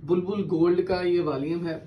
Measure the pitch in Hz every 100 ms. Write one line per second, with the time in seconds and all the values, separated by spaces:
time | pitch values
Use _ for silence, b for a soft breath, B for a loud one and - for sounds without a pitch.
0 | 147 185 180 208 165 160 175 180 - 185
1 | 180 175 156 135 143 170 170 160